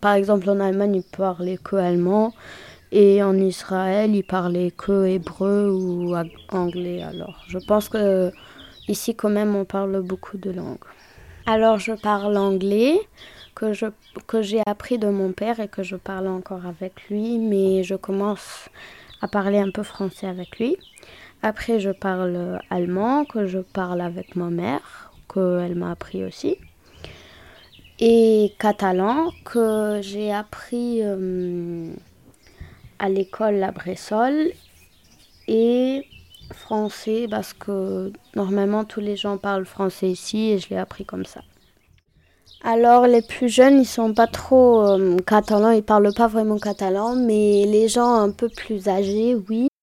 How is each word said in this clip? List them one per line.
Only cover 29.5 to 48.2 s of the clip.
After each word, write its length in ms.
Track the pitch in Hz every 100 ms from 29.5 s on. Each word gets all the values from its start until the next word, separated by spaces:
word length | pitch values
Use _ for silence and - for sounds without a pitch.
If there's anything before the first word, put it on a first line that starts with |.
| 240 226 214 214 208
j'ai 320 | 196 202 208
appris, 680 | 208 214 - - 240 240 233
euh, 920 | 214 196 185 185 180 175 175 170 165 - - _ _ _ _ _ - - - _
à 80 | 196
l'école 480 | 196 190 - 214 202
La 160 | 190
Bressole. 800 | 180 180 185 - 214 247 294 311 370 - _ _ _ _ _ _ _ -
Et 580 | 220 233 247 254 269 - - - - -
français, 760 | - - 214 214 - - 220 233
parce 240 | 214 190
que 580 | - - 196 190 190 190 202 _ -
normalement, 480 | 196 202 196 208
tous 160 | 214 -
les 160 | 208 202
gens 220 | 208 202
parlent 280 | 202 196 185
français 440 | - 190 - 190
ici 420 | 180 - 214 220
et 80 | 208
je 100 | -
l'ai 60 | 185
appris 280 | 185 - 190
comme 200 | 190 -
ça. 160 | - - _ _ _ _ _ _ _ _ _ _ -
Alors, 420 | - 233 240 247 247
les 160 | 240
plus 260 | 226 - 247
jeunes, 320 | 220 262 277
ils 40 | 247
sont 280 | - 226
pas 140 | 220 233
trop, 540 | - - 262 247 233
euh, 360 | 202 196 190 175
catalans, 500 | 180 214 208 214 220
ils 140 | 226
parlent 300 | 214 214 202
pas 140 | 208 233
vraiment 300 | 220 214 214
catalan, 580 | 208 202 196 190 220 247
mais 500 | 240 214 208 202 202
les 220 | 214 220
gens 280 | 226 240
un 160 | 240